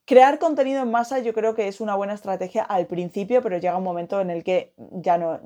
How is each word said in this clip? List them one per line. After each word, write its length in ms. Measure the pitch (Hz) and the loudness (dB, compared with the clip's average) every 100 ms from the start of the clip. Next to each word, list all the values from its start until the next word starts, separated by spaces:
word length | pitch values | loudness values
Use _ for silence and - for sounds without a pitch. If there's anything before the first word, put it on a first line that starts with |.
crear 340 | - 254 262 302 | 6 8 8 6
contenido 440 | 330 294 262 269 | 0 0 0 0
en 80 | 247 | -2
masa 280 | 233 240 269 | -2 -2 -4
yo 120 | 233 | -2
creo 220 | 220 220 | -2 -2
que 140 | 220 202 | 0 -4
es 120 | 196 | -4
una 140 | 220 196 | -4 -4
buena 180 | 202 | -4
estrategia 480 | 208 202 185 185 214 | -6 -6 -6 -4 -4
al 220 | - 190 175 | -2 -2 -2
principio, 560 | 175 175 202 196 247 | -4 -6 -6 0 0
pero 160 | 226 175 | 0 -2
llega 180 | 175 175 | -2 -2
un 80 | |
momento 360 | 185 175 170 202 | -4 -6 -4 -4
en 100 | 180 | -2
el 140 | 170 | -4
que 300 | 175 185 - - | 0 -2 -2 -18
ya 420 | 104 180 170 170 | -16 -6 0 0
no, 220 | 165 160 | 0 -6